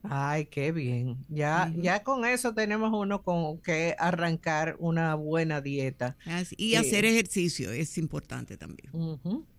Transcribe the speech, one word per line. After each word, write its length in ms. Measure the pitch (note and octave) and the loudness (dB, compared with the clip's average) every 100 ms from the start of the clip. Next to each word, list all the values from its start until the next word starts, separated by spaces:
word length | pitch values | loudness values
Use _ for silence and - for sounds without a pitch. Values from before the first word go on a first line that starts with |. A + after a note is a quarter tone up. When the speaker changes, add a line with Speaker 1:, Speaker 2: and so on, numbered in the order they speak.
Speaker 1:
Ay, 440 | G#3 C#3 C#3 D3+ D3+ | -4 -2 0 -2 -2
qué 260 | - C#3+ | -2 -2
bien. 520 | E3 B2+ B2 B2+ B2 C#3 | -2 -2 -2 -2 -6 -6
Ya, 420 | D3+ D3 E3 F3 | -2 2 2 0
Speaker 2:
Ujú. 40 | |
Speaker 1:
ya 280 | E3 F3 G3 | 0 0 0
con 200 | A#3+ C4+ | 0 0
eso 300 | A#3 B3 B3 | 2 2 0
tenemos 360 | A3 G#3+ G#3+ A3 | 0 0 2 2
uno 280 | G#3+ G3+ G3+ | 2 0 0
con 380 | - F3 D#3 D#3+ | 0 0 0 -4
que 340 | - D#3+ E3+ - | -2 2 2 2
arrancar 760 | E3+ F3 E3+ E3 E3+ D#3 D#3 - | 2 2 0 0 0 0 0 -2
una 360 | E3 E3 E3 D#3 | 0 2 2 0
buena 440 | D3+ D#3+ D#3+ D3+ | 0 2 2 0
dieta. 560 | C#3 C#3 C3+ B2+ B2 - | -2 -2 -2 -2 -6 -4
Speaker 2:
Así, 300 | E3 E3+ F3+ - | -6 -6 -6 -4
y 160 | A3 | 2
Speaker 1:
Eh, 20 | A3+ | 4
Speaker 2:
hacer 280 | A3 G#3 | 4 4
ejercicio 680 | A3 A3+ F#3 G3 F3 - F#2+ | 6 4 2 0 0 0 -4
es 260 | A#2+ D#3+ - | -2 -4 -2
importante 580 | D#3+ D3 - B2+ A#2+ G2 | -4 -4 -8 -10 -10 -12
también. 360 | D#2+ - - | -14 -16 -12
Speaker 1:
Ujú. 540 | D#3+ E3 D3+ E3+ B3 D#4 | -6 -6 -6 -4 -6 -6